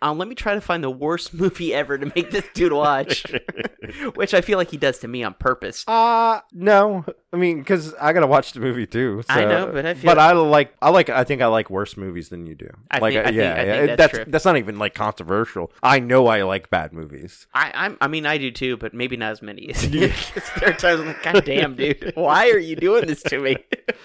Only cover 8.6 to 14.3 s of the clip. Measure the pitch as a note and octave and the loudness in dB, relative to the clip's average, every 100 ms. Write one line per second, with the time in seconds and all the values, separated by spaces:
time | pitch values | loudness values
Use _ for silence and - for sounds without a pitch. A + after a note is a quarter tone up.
8.6 | B2+ B2 G#2 A#2 B2+ G2+ - C#3 G#2 - | -4 -4 -4 -2 -2 -4 -2 2 2 2
9.6 | F#3+ C#3 D#3+ D3+ D#3+ D#3 D#3+ F3 D#3 D3 | 0 -4 -4 0 4 8 8 6 6 4
10.6 | C#3 - D3 F3+ D3+ B2 B2 C3+ A#2+ A2 | 4 0 4 6 4 2 0 2 2 2
11.6 | G#2 F#2+ G2+ - F#2+ F2 D#2 F2 E2 D2+ | 0 -4 -6 -8 -10 -10 -12 -14 -14 -16
12.6 | - - - C3+ A2 A2 A2+ A2 F#2+ D#2+ | -18 -18 -6 0 2 2 0 0 0 0
13.6 | G2 A2+ C#3+ A#2+ D#3 A2+ A2 | 0 0 2 4 4 2 -2